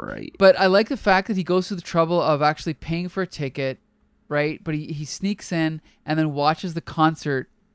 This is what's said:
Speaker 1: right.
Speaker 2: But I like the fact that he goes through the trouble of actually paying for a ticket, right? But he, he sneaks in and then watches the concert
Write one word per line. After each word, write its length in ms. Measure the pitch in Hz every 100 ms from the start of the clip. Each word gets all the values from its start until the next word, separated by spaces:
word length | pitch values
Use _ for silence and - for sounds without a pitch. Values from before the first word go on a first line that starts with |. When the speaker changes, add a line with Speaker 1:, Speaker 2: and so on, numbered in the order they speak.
Speaker 1:
right. 340 | - 52 - -
Speaker 2:
But 200 | 190 -
I 80 | 190
like 220 | 196 226
the 80 | 269
fact 300 | 208 190 190
that 80 | 190
he 60 |
goes 220 | 170 185 185
through 80 | 190
the 40 |
trouble 380 | - 170 165 175
of 220 | 139 147
actually 320 | 151 156 175
paying 340 | 147 - 165 180
for 140 | 196
a 40 | 180
ticket, 520 | - 139 143 135 127 _ _ _ _ -
right? 340 | 147 151 151
But 120 | -
he, 180 | 151 -
he 120 | 147
sneaks 460 | 151 - 190 214 -
in 300 | 165 160 160 - _
and 120 | - 156
then 140 | 156
watches 420 | 143 147 160 185
the 60 | 165
concert 680 | - - 156 160 151 135 - _ _